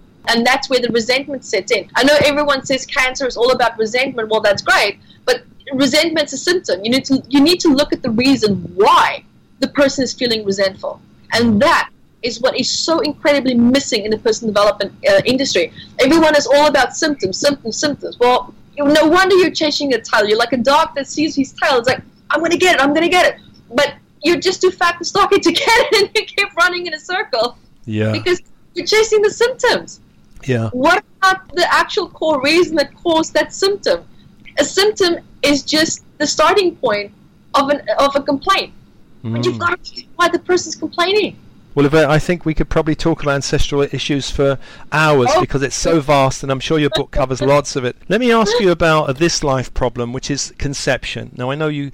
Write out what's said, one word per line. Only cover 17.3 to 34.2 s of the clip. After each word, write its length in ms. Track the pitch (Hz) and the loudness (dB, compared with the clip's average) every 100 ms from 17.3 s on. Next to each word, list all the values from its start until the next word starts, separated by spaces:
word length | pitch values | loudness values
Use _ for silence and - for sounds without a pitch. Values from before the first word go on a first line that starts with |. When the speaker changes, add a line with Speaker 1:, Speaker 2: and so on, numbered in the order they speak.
| 190 | -2
Speaker 1:
symptoms, 400 | 277 285 226 - | -2 -2 -4 -4
symptoms. 400 | 294 277 175 - | -4 -4 -10 0
Well, 340 | 240 247 - - - - | 2 2 -2 -14 -14 -4
you, 80 | |
no 240 | 285 302 302 | 2 4 4
wonder 280 | 349 381 381 | 4 4 4
you're 160 | 349 | 2
chasing 380 | - 311 - 285 | 0 -2 -2 -2
your 120 | 240 | -2
tail. 260 | - 233 208 | 0 0 2
You're 100 | 214 | 0
like 140 | 233 | 0
a 60 | 262 | 0
dog 380 | 226 285 320 285 | 2 2 2 -4
that 120 | 269 | -8
sees 260 | - 302 | -4 -2
his 200 | 285 262 | -2 -4
tail. 240 | - 339 262 | -2 0 0
It's 80 | 233 | 0
like, 140 | 247 - _ - | -2 -6 _ -6
"I'm 120 | 302 | -2
gonna 160 | 320 339 | 0 2
get 180 | 370 339 | 2 4
it, 60 | |
I'm 120 | 277 | 2
gonna 140 | 294 339 | 2 2
get 180 | 359 320 | 2 2
it." 60 | - - - - | -2 -10 -20 -6
But 240 | 240 277 - _ _ | -2 -2 -4 _ _
you're 180 | - 330 | -2 0
just 200 | 359 370 | -2 0
too 100 | 370 | 0
fat 260 | 370 349 339 | 2 0 -2
and 100 | 339 | -4
stocky 320 | - 381 403 | 0 2 2
to 120 | 339 | 2
<laughs> 120 | 330 | 0
get 40 | 539 | 2
it, 340 | 453 - 427 | 2 2 2
and 80 | 392 | 0
you 120 | 427 - | -2 -4
keep 280 | - 403 - | -4 -4 0
running 300 | 359 349 349 | 0 0 -6
in 60 | |
a 60 | 311 | -10
circle. 580 | - 370 427 233 - - - - - | -6 -6 -4 -2 -2 -6 -20 -20 -8
Speaker 2:
Yeah. 260 | 107 107 | -2 -2
Speaker 1:
Because 300 | 107 110 359 - - _ | -2 -2 -2 -4 -20 _
you're 120 | - 339 | -10 -2
chasing 360 | 427 440 427 | 0 2 2
the 100 | 415 | 0
symptoms. 720 | - 480 508 494 240 - - - _ _ - | 0 -2 0 -2 -2 -6 -18 -20 _ _ -10
Speaker 2:
Yeah. 260 | - 123 110 | -4 -2 -2
Speaker 1:
What 320 | 247 285 370 - _ | -2 2 0 -2 _
about 380 | 381 381 - - | 0 0 -4 -4
the 160 | 339 | 0
actual 360 | 294 339 - 349 | 0 -2 -4 -6
core 320 | - 320 302 | -4 -2 0
reason 340 | 285 330 330 311 | 2 2 2 0
that 180 | 277 - | -4 -4
caused 380 | 349 320 320 | -2 0 0
that 200 | 311 302 | -2 -4
symptom? 500 | - 392 403 - 170 - - | -2 -2 -2 -2 -2 -4 -20